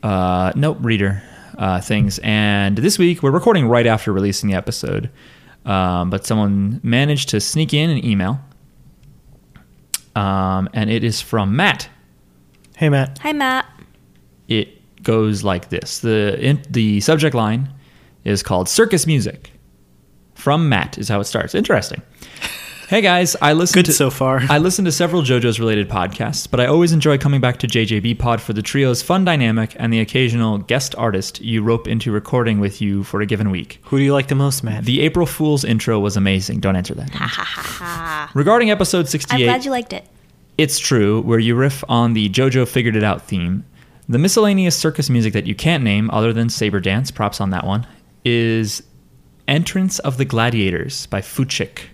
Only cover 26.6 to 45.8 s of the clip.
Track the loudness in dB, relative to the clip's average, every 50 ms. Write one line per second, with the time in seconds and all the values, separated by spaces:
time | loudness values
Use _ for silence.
26.6 | 2 4 4 4 4 4 4 4 4 4 2 2 2 2 2 2 2 0 0 -2
27.6 | -4 -2 0 0 0 0 0 -2 0 -2 -2 -2 0 -2 -2 -2 -2 -4 -6 -4
28.6 | -4 -2 0 0 2 2 0 -2 -2 0 0 2 2 2 2 2 2 2 2 0
29.6 | -2 -4 -4 -4 -2 0 0 0 0 0 0 0 0 0 0 0 0 0 0 -2
30.6 | -2 -2 -2 -2 -2 -4 -6 -4 -2 -2 0 -2 -4 -6 -10 -10 -6 -4 -2 0
31.6 | 2 2 0 0 0 -2 -4 -2 -2 -2 -2 -2 -2 0 0 0 2 2 2 0
32.6 | 0 -2 -2 -2 -2 -2 0 -2 -2 -2 -2 -2 -2 0 0 0 0 -2 -2 -2
33.6 | -6 -8 -14 -20 -8 -2 0 2 2 4 2 2 0 0 0 2 2 0 0 -2
34.6 | -4 -4 -4 -2 -2 0 0 2 2 2 2 2 0 0 0 -2 0 2 2 0
35.6 | 0 0 0 0 0 0 0 0 0 0 0 0 2 2 2 0 -2 -2 -6 -2
36.6 | 0 0 0 0 -2 -4 -8 -8 -8 -10 -8 -6 -6 -6 -6 -6 -8 -8 -8 -10
37.6 | -10 -10 -10 -10 -10 -10 -10 -8 -8 -8 -8 -8 -8 -6 -2 0 2 4 4 4
38.6 | 4 2 2 2 0 0 2 0 0 0 -2 -6 -4 -2 0 2 4 2 2 0
39.6 | -2 -4 -4 -4 -6 -8 -12 -14 -14 -18 _ -20 _ _ _ _ _ _ _ 0
40.6 | 0 0 0 -4 -2 0 2 4 4 4 2 0 0 2 2 2 2 2 2 2
41.6 | 2 0 0 -4 -4 0 2 2 2 2 2 2 0 0 0 2 0 2 2 2
42.6 | 0 0 0 0 0 2 2 2 0 0 -2 -2 -4 -6 -4 -2 -2 -2 -2 -4
43.6 | -6 -10 -20 -20 -20 -20 _ -20 _ -2 0 0 2 2 4 4 4 4 4 2
44.6 | 2 0 0 0 -2 -2 -2 -2 -2 0 2 2 2 2 0 -2 -2 -2 -6 -2
45.6 | 0 0 0 2